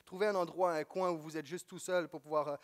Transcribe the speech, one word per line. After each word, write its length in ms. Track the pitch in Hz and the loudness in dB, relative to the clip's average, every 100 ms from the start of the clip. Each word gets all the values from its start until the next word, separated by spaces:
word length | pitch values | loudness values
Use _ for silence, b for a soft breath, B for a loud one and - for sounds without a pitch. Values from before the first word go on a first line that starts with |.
| - | -10
Trouvez 220 | 185 208 | 0 2
un 80 | 196 | 2
endroit, 380 | 170 151 185 | 0 2 2
un 100 | 160 | 2
coin 260 | 151 185 185 | -2 0 0
où 80 | 165 | 0
vous 180 | 151 156 | -4 -6
êtes 120 | 143 | -6
juste 200 | 175 - | -8 -10
tout 120 | 180 | -10
seul 280 | - 180 160 | 0 0 0
pour 140 | 156 | -6
pouvoir, 260 | 151 151 147 | 0 0 0
euh, 100 | 143 | -4